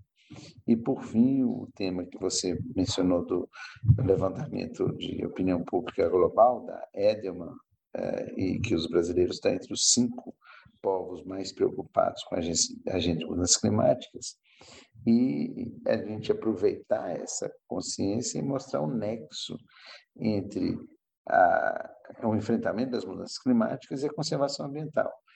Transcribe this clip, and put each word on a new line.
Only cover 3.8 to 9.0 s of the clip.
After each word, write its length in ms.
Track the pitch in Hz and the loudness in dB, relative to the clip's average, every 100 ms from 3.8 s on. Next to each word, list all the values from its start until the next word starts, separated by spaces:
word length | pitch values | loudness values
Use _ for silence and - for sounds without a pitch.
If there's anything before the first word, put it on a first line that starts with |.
| - - | 4 6
levantamento 880 | 95 90 95 92 - 98 - - 90 - | 6 4 2 -2 -6 -6 -6 -2 -2 -2
de 300 | 87 90 92 | -6 -4 -4
opinião 360 | - 92 87 | 0 0 0
pública 460 | 87 90 85 - 85 | 0 -4 -2 0 2
global, 580 | 90 82 90 123 120 - | 4 4 6 6 4 -4
da 220 | - - | -12 -10
Edelman, 600 | 98 101 107 98 87 85 - _ _ _ | 0 2 2 -4 -8 -10 -14 _ _ _
eh, 400 | - 50 50 - - | -6 -4 -4 -6 -2
e 220 | 95 90 | -2 0
que 120 | 95 | 0
os 140 | 85 82 | 0 2
brasileiros 480 | 85 | 0